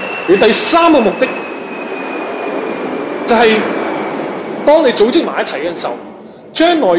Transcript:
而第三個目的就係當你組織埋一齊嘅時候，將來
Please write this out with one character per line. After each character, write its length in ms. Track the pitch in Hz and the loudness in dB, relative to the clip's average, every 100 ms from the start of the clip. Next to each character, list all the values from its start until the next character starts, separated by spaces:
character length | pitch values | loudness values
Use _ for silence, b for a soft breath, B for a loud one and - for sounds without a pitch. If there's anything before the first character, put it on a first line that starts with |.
| - - - | -8 -4 2
而 80 | 196 | 4
第 140 | 220 | 4
三 400 | 226 - 330 339 | 4 2 4 6
個 80 | 294 | 6
目 120 | 208 175 | 4 0
的 80 | 254 - - - - - - - - - - - - - - - - - - - - | -2 -4 -8 -10 -10 -10 -8 -8 -8 -8 -8 -6 -6 -6 -6 -6 -6 -6 -6 -4 0
就 100 | 226 | 4
係 220 | 226 220 - - - - - - - - - - - | 4 2 0 -4 -4 -4 -6 -6 -6 -8 -8 -2 4
當 180 | 311 269 | 4 4
你 40 | |
組 200 | 214 220 | 4 4
織 120 | 330 | 2
埋 180 | 208 143 | 0 -2
一 40 | - | -4
齊 260 | 139 170 | -4 -6
嘅 80 | 160 | -6
時 80 | 135 | -6
候， 60 | 117 101 - B B - | -8 -12 -18 B B -8
將 280 | - 330 330 | 0 2 4
來 60 | 202 | 2